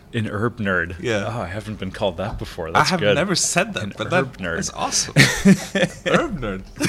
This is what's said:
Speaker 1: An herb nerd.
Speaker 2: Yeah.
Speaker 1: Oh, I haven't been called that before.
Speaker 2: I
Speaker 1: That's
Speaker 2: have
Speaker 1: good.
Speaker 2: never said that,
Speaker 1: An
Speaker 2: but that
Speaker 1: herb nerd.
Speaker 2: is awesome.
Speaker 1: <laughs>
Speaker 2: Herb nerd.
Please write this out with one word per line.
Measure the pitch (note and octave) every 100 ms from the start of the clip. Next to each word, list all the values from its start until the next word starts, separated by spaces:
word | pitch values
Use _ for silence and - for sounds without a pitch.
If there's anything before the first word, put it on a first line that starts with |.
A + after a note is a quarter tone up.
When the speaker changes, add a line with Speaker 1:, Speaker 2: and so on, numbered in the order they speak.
| -
Speaker 1:
An | A#2 G#2+
herb | G#2 A#2 F#2+
nerd. | G2+ F#2 E2+ E2+
Speaker 2:
Yeah. | B2+ G#2+ G#2+
Speaker 1:
Oh, | A#2
I | F2+
haven't | G2+ G#2 G#2
been | F#2+
called | - G2+ E2+
that | G2 -
before. | G#2+ - E2
Speaker 2:
I |
Speaker 1:
That's | F2+ D3
Speaker 2:
have | F3
Speaker 1:
good. | G#2
Speaker 2:
never | G2+ F#3+ E3+
said | - E3 A#3
that, | F#2
Speaker 1:
An | G2 -
Speaker 2:
but | A2
that | F3+
Speaker 1:
herb | B2 -
nerd. | F2+ E2
Speaker 2:
is | -
awesome. | - C#4 - -
Speaker 1:
<laughs> | - C3+ - G3 F#3+ - - F3 - -
Speaker 2:
Herb | F3+ D#4 F3
nerd. | A2+ F#2+ - -